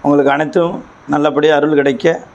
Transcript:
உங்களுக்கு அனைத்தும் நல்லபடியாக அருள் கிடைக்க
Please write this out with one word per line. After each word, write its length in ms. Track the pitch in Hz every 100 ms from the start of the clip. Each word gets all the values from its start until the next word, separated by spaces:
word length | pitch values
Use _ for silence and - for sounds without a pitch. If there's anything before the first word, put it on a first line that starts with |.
உங்களுக்கு 320 | 143 143 139 139
அனைத்தும் 380 | 156 180 170 190 - - -
நல்லபடியாக 440 | 147 151 139 151 147
அருள் 200 | 151 147
கிடைக்க 260 | 139 123 165 165 -